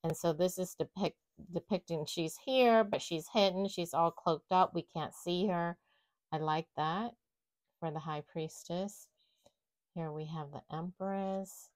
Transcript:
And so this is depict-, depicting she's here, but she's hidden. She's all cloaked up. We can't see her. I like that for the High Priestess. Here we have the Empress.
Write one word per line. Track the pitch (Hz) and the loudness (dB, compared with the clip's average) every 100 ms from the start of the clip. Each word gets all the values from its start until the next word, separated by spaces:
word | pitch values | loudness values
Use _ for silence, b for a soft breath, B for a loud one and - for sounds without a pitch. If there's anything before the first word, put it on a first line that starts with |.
And | 165 123 | -2 0
so | 175 | 0
this | 156 180 180 | 2 0 0
is | 180 | -6
depict-, | - 156 - 208 - _ - 156 | -4 -6 -2 -4 -4 _ -20 -8
depicting | 175 - 185 - 165 151 | -8 -2 -4 -2 -4 -4
she's | - 160 - | -2 -4 -4
here, | - 262 247 226 | 0 6 8 8
but | 208 - | 6 0
she's | - 165 - | -2 -6 0
hidden. | 233 196 180 196 | 4 4 4 -2
She's | - 170 | -2 -2
all | 175 165 | 2 2
cloaked | - - 160 _ | 2 0 0 _
up. | 185 185 | 4 4
We | 170 | 2
can't | - 165 160 | -4 -6 -6
see | - 175 175 202 | -6 -2 0 2
her. | 175 170 175 _ _ _ _ _ | 0 -2 -6 _ _ _ _ _
I | 156 | -4
like | 156 156 165 - | 0 -2 -2 -4
that | 156 180 233 - _ _ _ _ _ _ | -2 -2 -4 -10 _ _ _ _ _ _
for | 165 | -6
the | 151 | -6
High | 156 151 151 | -6 -6 -6
Priestess. | 170 160 - - 170 202 - - b b b b b _ _ _ | -8 -8 -10 -6 -4 -4 -8 -20 b b b b b _ _ _
Here | 170 160 | -8 -6
we | 151 156 | -6 -8
have | 160 143 | -8 -8
the | 147 _ | -12 _
Empress. | 156 175 - 190 196 190 190 190 - - | -8 -6 -6 -4 -2 -2 -4 -6 -14 -20